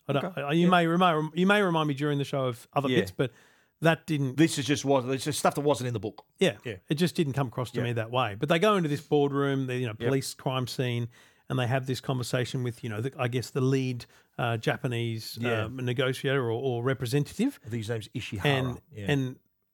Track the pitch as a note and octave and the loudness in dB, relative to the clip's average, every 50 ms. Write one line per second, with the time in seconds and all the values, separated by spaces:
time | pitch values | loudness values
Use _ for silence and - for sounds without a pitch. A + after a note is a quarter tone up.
0 | _ - C3+ C#3 - F#3 F3+ C#3 C#3+ C#3+ D#3 E3+ F3 F3 F#3 F3 E3+ E3 E3 F3+ | _ -2 -2 -2 -2 -4 -6 -6 -4 0 2 4 4 6 6 4 4 4 4 4
1 | F#3 F3+ D#3+ D#3 D3+ D#3 D#3+ E3+ F3+ G3 G3+ G#3 G3+ F3+ E3+ D#3+ D#3 D3 C#3 C3 | 4 4 4 2 -2 -2 0 2 4 4 4 4 4 2 2 2 0 0 0 -2
2 | D3 D3 D3 C#3+ C3+ - - C3+ C3 B2+ A#2 - - - _ C#3+ C#3 C3 B2+ A#2+ | 0 0 0 0 -2 -2 -2 -2 -2 -2 -4 -6 -12 -4 _ -2 0 2 2 2
3 | G2 F#2 - - C#3 A#2+ - - - _ _ _ _ _ _ _ D#3 E3 D#3+ - | 0 0 -2 -4 -4 -4 -4 -10 -20 _ _ _ _ _ _ _ 2 2 2 2
4 | - - D#3 C#3 C#3 B2+ B2+ C3+ E3 D#3+ - D3+ B2 C3+ C#3+ A#2 - C3+ C#3 C3+ | -2 -2 -2 0 0 0 4 4 4 4 4 0 0 0 0 0 2 2 2 2
5 | A#2+ B2+ C3+ B2+ - D#3 C3 - - F3+ - - C#3+ D3 C#3 - B2 B2 A#2 G#2+ | 2 0 -2 -2 -2 -4 -4 0 0 0 0 2 2 2 2 2 0 -2 -4 -4
6 | G2+ G#2 - - - _ _ _ G3 D#3+ G#2+ - - B2 G2+ F#2 - - E3 C#3+ | -4 -6 -8 -10 -18 _ _ _ 2 2 2 -2 -8 -10 -10 -10 -4 -2 0 2
7 | F3+ E3 - - E3 C#3 A#2 C3+ C#3 A#2 - C3 B2 - - A#2 A#2+ A#2+ A#2 A2+ | 2 2 2 0 0 0 0 -2 -2 -2 -2 -4 -6 -4 -4 -4 -2 -2 -2 -2
8 | G#2+ A2+ A#2+ B2+ B2 G#2+ G2+ G#2+ D3+ C#3+ E3+ E3+ F#3+ A3 G#3 F#3+ E3 D3 C#3+ C#3 | -4 -2 0 0 0 0 -2 -4 0 2 2 4 4 4 4 4 2 2 0 -2
9 | - - D3+ D3 C#3+ C#3 C#3 C#3 C#3 C#3 C#3 C3+ C3+ B2+ B2 B2+ B2+ A#2 G#2+ - | 0 2 2 4 4 2 2 0 0 0 0 0 -2 -2 -2 -2 -2 -4 -4 -2
10 | A#2 B2 C#3 C3+ C3 - - - - C3+ B2+ C3 B2+ A#2 - - C3 B2 A#2+ A#2+ | 0 0 2 0 0 -4 -10 -6 -4 -2 -2 -2 -2 -2 -2 -2 -2 0 0 -2
11 | A#2 A#2 - - - - _ _ _ - C3 C3 B2 A#2 C3 C3+ B2+ C#3 B2 - | -4 -6 -8 -16 -20 -20 _ _ _ -4 -2 0 0 2 0 0 0 -2 -4 -4
12 | - - C3+ B2+ A#2 - - B2+ B2 - - C3+ B2 B2 A#2 - - A#2 G#2+ G#2+ | -2 -2 -2 -2 -2 -2 0 0 0 -2 -2 -4 -4 -4 -6 -6 -8 -6 -6 -4
13 | A#2+ C#3 - D3 B2+ B2 A#2+ B2+ A2+ - - C#3+ B2+ C3 C3+ C3+ C3 B2+ B2 A#2+ | -4 -6 -4 -2 -2 -2 -2 -2 -4 -4 -2 0 2 2 2 2 0 -2 -4 -6
14 | - - _ _ _ _ _ - C3 A#2 A#2 A2+ - D#3 A#2+ - - C3 A#2 A#2 | -10 -14 _ _ _ _ _ -4 -2 -2 -2 0 0 -2 -2 -2 -2 -4 -2 -2
15 | A#2 A#2 A2+ A2 - - - A2+ A#2 A#2+ A#2 A2 G#2+ A2 B2+ C3 B2+ B2 B2 C3+ | -2 -2 -4 -6 -8 -10 -10 -6 -2 -2 -2 -2 -2 -4 -6 -4 -4 -2 0 0
16 | C3 C3 B2+ - - C3+ C3+ C#3 B2 A#2 A2 A#2+ C3+ C3+ A#2+ A#2 A#2+ C3+ C3+ C3 | 0 0 -2 -2 0 0 0 2 0 0 -2 -2 -2 -2 -2 0 0 0 -2 -2
17 | C3 A2+ B2+ D3 C#3+ - - - A3 C#4+ - - - G#2+ A#2 A#2 G#2 G#2+ A#2+ A2 | -2 0 0 0 0 -2 -2 -2 -2 -2 -2 -4 -10 -8 -6 -6 -4 -4 -4 -6
18 | G#2 - - B2 - - A#2 G2 - D3 C#3 C3 C3 B2+ - - - _ - G#2+ | -6 -6 -8 -8 -6 -6 -6 -2 0 2 2 2 0 -2 -6 -8 -12 _ -14 -8
19 | G2+ - D3 C#3 C3 B2+ C3 - _ _ _ _ _ _ | -2 0 0 0 0 -2 -6 -12 _ _ _ _ _ _